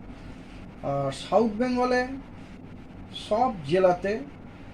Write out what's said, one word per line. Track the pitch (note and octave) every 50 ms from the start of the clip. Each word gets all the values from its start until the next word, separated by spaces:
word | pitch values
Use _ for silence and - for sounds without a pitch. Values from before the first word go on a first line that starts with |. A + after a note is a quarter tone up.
| - - - - - - - - - - - - - - - - -
আর | C#3 C#3 C#3 C#3 C3+
সাউথ | C3+ - - - F#3+ G3+ A#3 A3+
বেঙ্গলে | G3+ G#3 B3 B3+ B3 B3 B3 B3+ B3+ B3+ B3+ C4 C4+ C4+ - - - - - - - - - - - - - - - - - - - - - -
সব | G#3 A3+ B3+ B3+ G#3+ F3+ C#3+ C3
জেলাতে | E3+ F#3+ F#3 F3+ F3+ - F#3+ G3 G#3+ A#3+ C#4 - - - - - - - - -